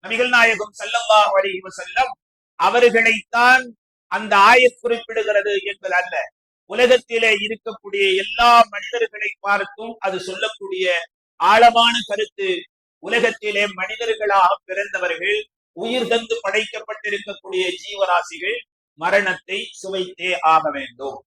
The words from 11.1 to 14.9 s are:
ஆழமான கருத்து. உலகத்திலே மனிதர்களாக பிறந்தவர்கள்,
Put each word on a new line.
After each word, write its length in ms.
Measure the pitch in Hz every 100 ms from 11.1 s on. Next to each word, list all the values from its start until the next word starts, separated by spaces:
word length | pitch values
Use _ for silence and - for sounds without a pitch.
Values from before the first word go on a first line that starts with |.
| _ _ _
ஆழமான 540 | 175 220 233 233 240 240 220
கருத்து. 400 | 202 214 - 196 175 - _ _ _
உலகத்திலே 640 | 175 233 226 220 214 202 208 185
மனிதர்களாக 680 | 190 226 233 214 208 196 190 196 _
பிறந்தவர்கள், 720 | 185 202